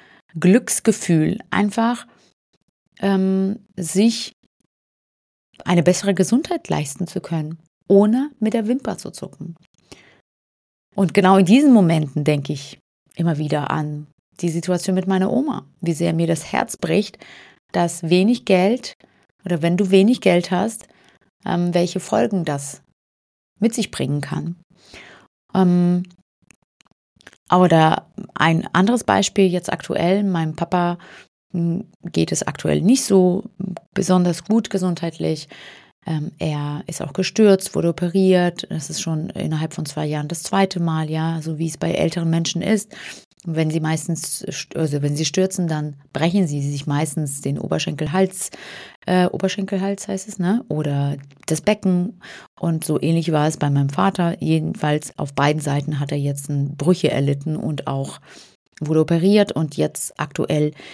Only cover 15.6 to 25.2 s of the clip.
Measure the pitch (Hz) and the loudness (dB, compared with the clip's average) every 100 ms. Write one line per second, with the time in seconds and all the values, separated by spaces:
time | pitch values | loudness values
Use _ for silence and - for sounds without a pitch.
15.6 | - - 170 156 170 165 165 165 - - | -10 -8 -4 0 0 0 0 -2 -2 -2
16.6 | - - 160 175 202 - - - - _ | -2 -4 0 0 -2 -8 -20 -20 -20 _
17.6 | _ 180 170 - 160 180 202 240 - 185 | _ -2 -2 -2 0 2 4 0 2 4
18.6 | 190 240 - - _ _ _ _ 175 170 | 4 0 -6 -18 _ _ _ _ -4 -2
19.6 | 170 180 190 190 202 254 190 175 175 180 | 0 2 4 6 6 4 4 2 2 -2
20.6 | 220 - - _ _ _ _ _ - 175 | -2 -6 -18 _ _ _ _ _ -4 -2
21.6 | 175 175 175 185 - 208 233 196 156 143 | 0 0 0 -2 -2 0 0 0 -2 -4
22.6 | - - _ _ _ _ _ _ _ - | -8 -16 _ _ _ _ _ _ _ -2
23.6 | 226 226 - - 131 147 143 151 156 175 | -2 0 -6 -4 -2 -2 -4 -6 -6 -10
24.6 | _ _ _ - - - | _ _ _ -20 -20 -20